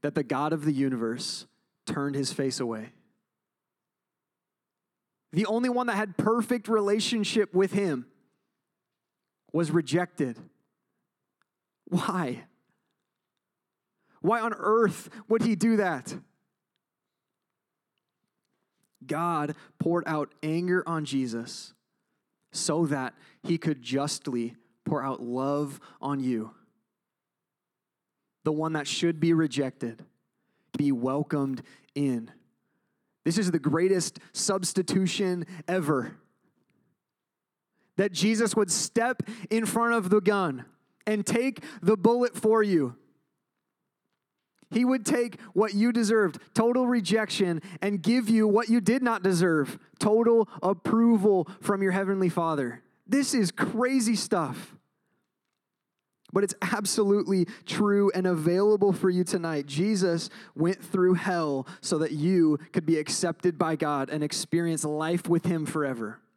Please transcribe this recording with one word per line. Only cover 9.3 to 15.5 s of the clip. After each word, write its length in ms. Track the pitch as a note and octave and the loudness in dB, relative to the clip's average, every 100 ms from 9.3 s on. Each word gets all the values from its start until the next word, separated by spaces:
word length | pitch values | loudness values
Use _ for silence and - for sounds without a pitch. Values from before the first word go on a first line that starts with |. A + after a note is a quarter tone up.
| _ _ | _ _
was 180 | D#3 E3 | -2 0
rejected. 680 | E3 C#3 D#3+ F3 - C3+ A2+ - _ _ _ _ _ _ _ _ _ _ _ _ _ | 0 0 -2 -2 -4 -6 -6 -18 _ _ _ _ _ _ _ _ _ _ _ _ _
Why? 640 | - F3+ - F3+ D3 B2 - _ _ _ _ _ _ _ _ _ _ _ _ _ _ _ _ _ | -4 -2 -2 -4 -4 -8 -14 _ _ _ _ _ _ _ _ _ _ _ _ _ _ _ _ _
Why 200 | E3 A3+ | 0 2
on 140 | A3+ | 0
earth 540 | G#3 - A3 G#3+ - - A3+ - | -2 0 4 4 0 -14 -20 -2
would 140 | A3+ | 0
he 120 | A#3 | 2